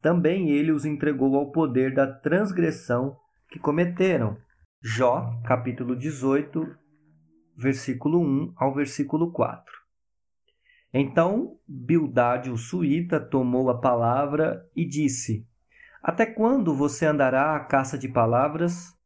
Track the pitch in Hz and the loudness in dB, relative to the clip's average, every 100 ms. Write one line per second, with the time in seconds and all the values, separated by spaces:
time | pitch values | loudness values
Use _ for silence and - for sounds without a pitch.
0 | 151 175 151 190 170 143 160 151 147 147 | 2 2 2 0 2 2 2 0 0 -2
1 | 143 139 135 135 143 160 156 127 131 135 | -2 0 2 2 0 0 0 2 0 2
2 | 135 - 151 175 208 180 165 151 - 120 | 0 -2 0 0 0 0 0 -2 -4 -2
3 | 135 135 _ _ _ - - 151 175 175 | -2 -8 _ _ _ -6 -2 2 0 2
4 | 190 160 110 110 - _ _ _ 113 110 | 0 2 0 -4 -14 _ _ _ -8 0
5 | 127 127 - - - 127 123 120 123 127 | 2 2 -2 -8 0 0 0 -6 -6 -4
6 | 143 143 131 139 147 160 160 - _ _ | -6 -2 0 0 0 -6 -6 -10 _ _
7 | _ _ _ _ _ - 123 131 - 123 | _ _ _ _ _ -4 -2 -2 -4 -4
8 | 147 170 160 135 170 - 135 139 139 - | 0 2 2 0 -2 -2 -2 0 -4 -4
9 | 139 151 170 170 - - - - _ _ | -2 0 -2 -2 -4 -4 -16 -20 _ _
10 | _ _ _ _ _ _ _ _ _ 135 | _ _ _ _ _ _ _ _ _ -2
11 | 139 147 170 214 339 - - 135 120 165 | 0 2 2 0 -4 -10 -18 -16 2 2
12 | 147 123 120 123 131 117 117 180 160 147 | 2 2 2 0 -2 -8 -6 -2 0 0
13 | 175 156 - 135 127 127 131 120 131 120 | 0 -2 0 0 2 2 0 0 2 2
14 | 117 127 143 151 156 - - - 156 143 | 2 2 0 0 0 -2 -10 -6 -4 0
15 | 147 131 - 107 - _ _ _ - - | -2 -2 -4 -6 -6 _ _ _ -20 -8
16 | - - 226 220 220 269 180 139 143 143 | -6 0 0 2 2 2 2 2 0 0
17 | 160 151 135 131 147 151 - 135 131 143 | 0 4 2 4 2 0 0 0 0 -6
18 | 127 120 113 120 143 156 175 175 - _ | -4 2 2 4 2 0 -2 -2 -12 _